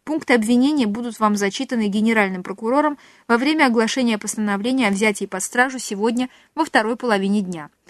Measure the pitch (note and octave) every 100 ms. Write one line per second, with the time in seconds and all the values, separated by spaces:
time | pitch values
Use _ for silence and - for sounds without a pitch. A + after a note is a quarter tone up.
0 | - D#4 - B3 G#3+ A#3+ C4+ D4+ A3 G#3
1 | A#3+ G#3+ G#3+ G#3 G3+ - C4+ A#3+ G#3 G3+
2 | A3 A3 G3 F#3 F3+ F#3+ A3 C4+ D4+ D4
3 | - _ - A#3 C4+ D#4+ C#4 A3+ A3 -
4 | A#3+ G#3+ G#3+ - G#3 G3+ A3 C4 A3 G3
5 | G#3+ G#3 G3 F#3 - A#3+ C4 C4 - G3
6 | A3 A#3+ B3+ _ _ - G#3+ - G#3+ A#3+
7 | B3 G3+ F#3+ G#3 F#3 E3+ D3 _